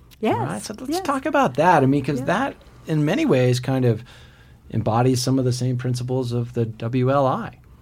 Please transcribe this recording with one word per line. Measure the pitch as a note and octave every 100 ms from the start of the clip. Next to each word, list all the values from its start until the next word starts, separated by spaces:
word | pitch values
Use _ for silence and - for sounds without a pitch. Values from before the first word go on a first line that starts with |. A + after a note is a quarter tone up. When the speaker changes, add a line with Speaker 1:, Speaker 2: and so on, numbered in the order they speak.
| - -
Speaker 1:
Yes, | A3 A4+
Speaker 2:
Right? | C#3+ G3+
So | - G#3
let's | C4
Speaker 1:
yes. | E4+
Speaker 2:
talk | F4+ C4+ D#4
about | C#4+ B3+ B2+
that. | E3+ E3
I | C3
mean, | C#3+
'cause | C3 C3+
Speaker 1:
Yeah. | C3+
Speaker 2:
that, | F#3 C#4 - - - -
in | D#3 D3+
many | A#3 D4+
ways, | C3+ B2+ B2
kind | B2+ C3 B2
of | G#2+ - - - - - - -
embodies | A2+ G#2+ A2+ B2+ B2+
some | C3+ C3
of | B2+
the |
same | B2 B2+ B2+
principles | B2+ B2 B2 B2+ A#2+
of | A#2+ A#2+
the | A#2+ A2
W | G#2+ A2+ B2+ B2+
L | C#3+ C3
I, | F3+ G3+ - - -